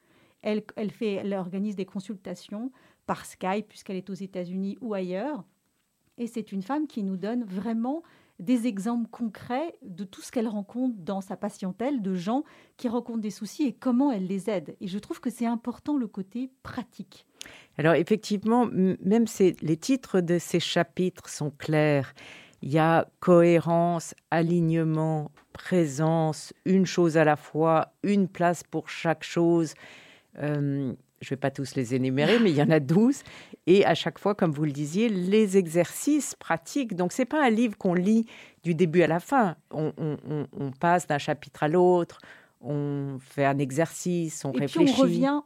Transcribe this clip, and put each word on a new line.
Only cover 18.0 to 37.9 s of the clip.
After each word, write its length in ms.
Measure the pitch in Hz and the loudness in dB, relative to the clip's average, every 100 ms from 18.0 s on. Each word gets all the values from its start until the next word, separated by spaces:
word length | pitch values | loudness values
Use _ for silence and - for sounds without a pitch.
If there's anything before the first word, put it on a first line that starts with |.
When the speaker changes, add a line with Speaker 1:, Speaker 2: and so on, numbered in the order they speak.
| 175 214 - 208 214 240 | 2 0 -2 -4 0 2
Speaker 2:
m-, 340 | 240 - 185 - | 2 2 0 0
même 260 | 190 226 226 | 2 2 2
ces, 280 | - 185 - | 2 2 2
les 160 | 151 160 | -2 -2
titres 420 | - 262 - 190 | 0 -2 0 0
de 200 | 165 175 | 2 0
ces 200 | - 170 | 0 -2
chapitres 680 | - 175 170 - 180 - - | 0 0 0 -2 -4 -4 -12
sont 220 | - 151 | -8 -6
clairs. 640 | - - 156 151 143 127 - - - - _ | -6 -2 2 4 2 0 -8 -20 -20 -20 _
Il 100 | - | -2
y 80 | 156 | 2
a 280 | 160 165 - _ | 4 4 2 _
cohérence, 920 | - 175 170 170 160 170 170 170 - - - | 6 8 8 6 4 2 2 0 -6 -14 -2
alignement, 1040 | 160 170 175 165 165 160 156 160 156 147 _ _ | 0 2 2 2 2 0 0 0 -2 -6 _ _
présence, 1000 | - - 185 156 135 160 165 160 151 - - - | -18 -2 0 0 0 0 2 0 -2 -10 -8 0
une 200 | 190 175 | 2 2
chose 300 | - 175 156 | 2 4 4
à 80 | |
la 140 | 151 151 | 4 2
fois, 560 | - 147 165 160 - _ | -2 0 2 2 0 _
une 240 | 196 202 185 | 0 2 0
place 360 | - 175 170 | 2 0 0
pour 260 | - 160 - | -4 -8 -8
chaque 340 | - 170 156 | -4 -2 -2
chose. 500 | - 170 170 170 160 - - - - - _ - | -4 0 2 4 0 -6 -20 -20 -20 -20 _ -8
Euh, 540 | 147 147 143 139 131 - _ - | -4 -2 -2 -2 -4 -8 _ -18
je 80 | - | -10
vais 80 | 131 | -4
pas 140 | 139 | -4
tous 240 | 135 135 143 | -4 -6 -4
les 180 | 117 | -2
énumérer, 460 | 127 131 131 151 233 | 0 0 2 4 4
mais 120 | 214 | 4
il 40 | 143 | 4
y 80 | |
en 80 | 143 | 4
a 80 | 156 | 4
douze. 420 | 131 165 233 277 - - - - - | 4 4 4 2 -6 -20 -20 -4 4
Et 180 | 196 - | 6 6
à 100 | 165 | 2
chaque 220 | 170 - | -2 -4
fois, 160 | 196 | -2
comme 180 | 202 175 | 0 0
vous 120 | 143 | 0
le 80 | 156 | -2
disiez, 380 | 139 147 175 240 | -2 -4 0 0
les 480 | 190 180 214 214 196 | 0 2 4 4 2
exercices 800 | 170 165 165 - - 302 - - | 2 2 0 -2 0 0 0 -8
pratiques. 600 | - 165 - 285 240 175 | -4 -4 -4 -4 -2 -2
Donc, 160 | 180 | -2
c'est 140 | - 247 | -2 -2
pas 200 | 302 262 | 2 2
un 40 | |
livre 280 | 214 240 202 | 2 0 0
qu'on 160 | 196 | 0